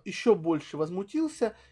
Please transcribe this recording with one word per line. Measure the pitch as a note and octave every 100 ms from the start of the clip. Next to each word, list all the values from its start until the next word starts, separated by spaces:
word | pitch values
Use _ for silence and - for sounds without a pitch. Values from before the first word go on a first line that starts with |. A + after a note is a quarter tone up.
еще | - F3+ A#3+
больше | F#3+ D#3+ D#3 - D3
возмутился | D#3 F3+ G3+ D#4 D#4 - A3+ - -